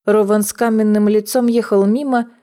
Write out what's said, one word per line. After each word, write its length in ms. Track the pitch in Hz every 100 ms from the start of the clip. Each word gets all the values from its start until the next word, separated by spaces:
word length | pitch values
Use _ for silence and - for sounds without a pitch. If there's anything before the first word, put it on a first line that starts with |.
| -
Рован 380 | 214 202 208
с 100 | 208
каменным 560 | - 233 220 214 208 208
лицом 380 | 214 208 262 240
ехал 380 | 233 214 202 196
мимо 460 | 226 285 247 233 _